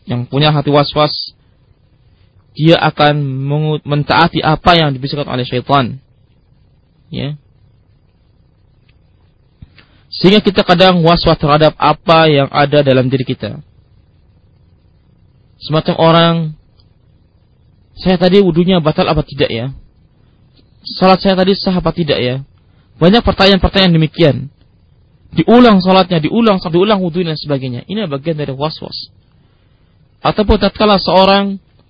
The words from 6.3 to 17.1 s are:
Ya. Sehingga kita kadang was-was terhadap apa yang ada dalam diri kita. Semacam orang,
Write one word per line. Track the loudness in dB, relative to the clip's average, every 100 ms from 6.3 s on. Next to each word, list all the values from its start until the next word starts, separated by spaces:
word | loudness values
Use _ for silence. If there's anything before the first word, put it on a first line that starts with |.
| _ _ _ _ _ _ _ _
Ya. | -10 -8 -10 _ _ _ _ _ _ _ _ _ _ _ _ _ _ _ _ _ _ _ _ _ _ -20 _ _ _ _
Sehingga | -2 2 2
kita | 0 -2
kadang | 0 2 4 4
was-was | 2 2 2 0
terhadap | 2 2 2 2
apa | -2 -2 2 2 4
yang | 2 0
ada | 0 0 2
dalam | 2 2 2
diri | -2
kita. | -4 -8 -8 -12 -18 _ _ _ _ _ _ _ _ _ _ _ _ _ _ _ _ _ _ _
Semacam | -4 -4 -2 0
orang, | 2 4 2 0 -4 -10 _ _ _ _ _